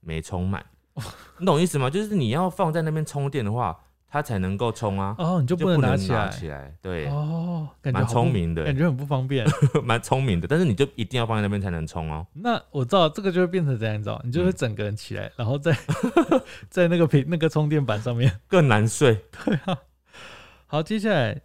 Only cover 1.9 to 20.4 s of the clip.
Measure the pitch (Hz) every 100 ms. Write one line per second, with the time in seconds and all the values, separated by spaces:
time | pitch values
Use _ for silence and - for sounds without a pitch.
1.9 | 180 214 202 113 147 185 180 170 165 156
2.9 | 156 151 143 139 143 104 120 101 - _
3.9 | _ _ - - 101 92 98 117 - 107
4.9 | 98 98 110 170 180 127 175 190 160 127
5.9 | 98 95 113 98 101 80 69 69 76 95
6.9 | 85 73 147 151 165 175 170 147 - 139
7.9 | 107 113 120 127 104 82 82 76 139 170
8.9 | 131 143 135 131 135 143 - 143 151 120
9.9 | 117 - 131 131 87 90 156 170 98 139
10.9 | - 107 127 113 110 101 101 95 82 80
11.9 | 82 80 76 - 151 240 220 - 143 123
12.9 | 196 160 185 190 175 175 185 147 117 110
13.9 | 107 104 110 123 143 180 185 120 107 104
14.9 | 107 - 98 104 - 117 143 160 - -
15.9 | 156 240 339 - 262 - - - 185 170
16.9 | 170 160 143 139 170 160 151 151 156 120
17.9 | 104 123 117 127 - - 185 139 107 110
18.9 | - 135 104 - - - 160 - 170 _
19.9 | _ _ - - -